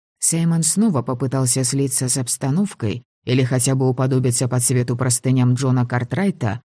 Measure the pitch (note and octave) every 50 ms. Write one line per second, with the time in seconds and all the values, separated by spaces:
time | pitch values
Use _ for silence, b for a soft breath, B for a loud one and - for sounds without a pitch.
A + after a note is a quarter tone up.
0 | _ _ _ _ - - E3 E3 E3 E3 E3 E3 D#3 - - G3 A3 A3+ D#3 B2+
1 | B2 - D#3+ A#2+ C3+ B2+ C#3 C3+ C3 B2 - C3 C3 - C#3 C#3 C#3 C3 C3 -
2 | C3 B2+ - C#3 B2+ - - - C#3+ C3+ C#3+ F#3 G#3 G3 - - A#2 G#2 - A#2+
3 | - _ _ _ _ A#2+ B2+ C3+ C3 B2 C3 B2+ - C#3 C#3 C3+ C3 C3 B2 C3
4 | C3 C3 C3+ B2+ B2+ B2+ A#2 - C3+ B2 B2+ B2+ B2 - A#2+ B2 A#2+ B2 A#2+ A#2+
5 | C3 B2+ A#2+ - - C3 C3 C3 B2 B2 B2 B2 C#3 C3 B2+ B2+ A#2+ B2 B2+ A#2+
6 | A#2+ - - F3 G3 G3 - - - G#2 G2 A#2 -